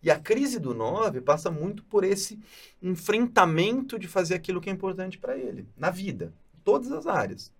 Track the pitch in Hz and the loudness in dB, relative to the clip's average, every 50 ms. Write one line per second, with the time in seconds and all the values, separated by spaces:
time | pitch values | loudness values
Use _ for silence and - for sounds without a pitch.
0 | - 160 151 151 - - 214 254 285 277 247 226 156 131 120 113 113 113 156 202 | 4 4 2 2 4 0 2 2 2 0 -2 -4 -4 -4 -4 -2 -2 -2 0 0
1 | 226 208 143 127 127 139 147 156 - 185 170 151 156 190 208 208 - _ - 208 | 0 0 0 -2 2 2 2 2 2 -4 -4 -2 -4 -6 -6 -8 -12 _ 0 2
2 | 190 190 196 196 196 - 214 - - - - - - - _ _ - 180 185 165 | 4 4 0 0 -2 -8 -10 -14 -18 -20 -20 -20 -20 -20 _ _ -4 -4 -4 -4
3 | - - 208 220 247 240 - 214 190 170 160 160 175 208 233 262 262 262 - 220 | -2 0 2 2 2 4 6 6 6 6 6 4 4 2 2 -2 -4 -4 -6 -8
4 | 185 175 - 196 180 160 185 180 170 - 185 180 170 196 190 190 190 190 185 190 | -8 -4 0 0 0 2 0 -2 -2 -2 -4 -4 -2 -4 -6 -4 -4 -6 -4 -4
5 | 185 185 185 - - - - 139 131 117 - - 95 107 - - 139 175 185 180 | -6 -8 -8 -10 -6 -6 -6 -4 -6 -8 -8 -10 -14 -16 -12 -4 -4 -2 -2 -2
6 | 196 196 - 92 85 82 - - - _ _ - _ - 220 277 247 247 285 311 | -6 -8 -6 -6 -8 -10 -12 -18 -20 _ _ -6 _ 4 4 4 4 -2 -6 -6
7 | 311 330 - 165 110 98 - - - - _ _ | -2 0 0 0 0 -2 -4 -10 -14 -20 _ _